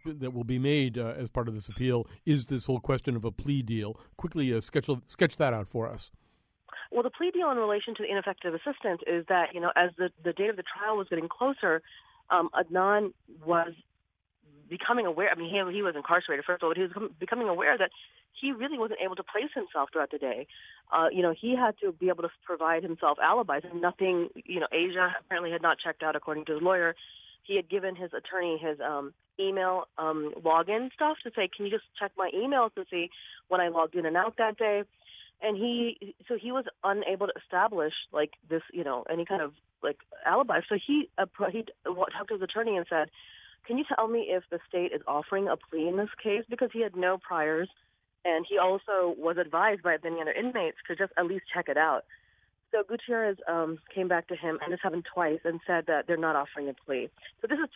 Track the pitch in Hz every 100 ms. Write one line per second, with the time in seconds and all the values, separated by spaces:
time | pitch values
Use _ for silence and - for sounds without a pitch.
0 | 160 151 127 120 120 127 135 147 131 117
1 | 113 139 120 - 117 107 - 107 127 120
2 | 113 - - 147 117 131 - 127 - 131
3 | - 120 113 - 143 143 113 113 104 113
4 | - - 170 165 135 113 - 151 - 127
5 | - - 170 - 143 113 95 120 113 113
6 | - _ _ _ _ _ - - - 240
7 | 240 - 349 359 330 254 214 208 220 226
8 | 208 196 196 185 180 165 294 269 220 170
9 | - 170 165 185 165 175 170 - 180 170
10 | 180 - 170 165 202 202 175 - 208 214
11 | 190 165 165 - 262 277 185 160 - -
12 | - _ - 175 170 - 170 180 190 208
13 | 202 - - 160 156 170 170 165 _ _
14 | _ _ _ _ _ 143 - 175 - 240
15 | 202 160 196 165 170 202 185 196 196 151
16 | 143 175 175 143 147 180 170 170 185 190
17 | 208 160 185 240 220 175 233 247 185 -
18 | - _ _ - 269 240 277 285 220 214
19 | 185 180 190 208 294 262 190 156 139 160
20 | 143 147 135 113 - - - - - -
21 | 160 185 175 165 233 254 240 202 202 160
22 | 185 170 170 - - 170 160 165 175 165
23 | 160 147 160 220 208 143 - 170 175 180
24 | 190 175 170 - - 180 156 165 180 180
25 | 180 170 - 175 175 170 165 151 170 156
26 | 156 151 - 151 156 151 180 185 170 170
27 | - - - _ - 196 170 190 190 180
28 | 175 - - 185 175 156 156 147 139 147
29 | 143 - _ - 190 190 185 185 - -
30 | 160 156 151 - 165 165 170 214 254 -
31 | 302 311 240 220 185 - 202 208 - -
32 | 202 - 185 185 254 277 220 202 185 180
33 | 175 - - - - 185 175 165 160 175
34 | 160 170 208 - 226 214 214 202 196 _
35 | - - - - 214 202 240 240 233 -
36 | 202 - - 226 226 262 220 - 190 202
37 | 185 185 196 - - 180 220 202 151 -
38 | - 156 151 - - 160 - - 143 123
39 | - 165 170 196 147 151 _ _ 147 143
40 | - - - 208 254 160 - 202 - 294
41 | - - 190 - 196 214 220 - - 180
42 | - - 196 208 185 208 226 190 170 165
43 | 151 - - - - _ - 247 294 285
44 | 220 233 - 180 - 170 - 180 175 147
45 | - 143 156 196 196 190 - 160 165 185
46 | 208 - 220 208 226 233 247 226 214 180
47 | 180 185 - 175 156 156 190 _ _ _
48 | _ _ 180 165 - 202 185 196 - 196
49 | 175 160 165 170 160 165 214 202 175 156
50 | 170 165 156 - 247 247 165 - - 170
51 | 190 - 175 190 - 180 170 143 156 135
52 | - - _ _ _ _ _ 220 202 226
53 | - 233 214 196 - 170 160 160 - 196
54 | 185 175 - 180 165 165 151 180 190 170
55 | 170 185 165 156 170 165 - 170 160 151
56 | - 165 160 151 143 147 139 131 - 131
57 | 113 _ - - 220 285 294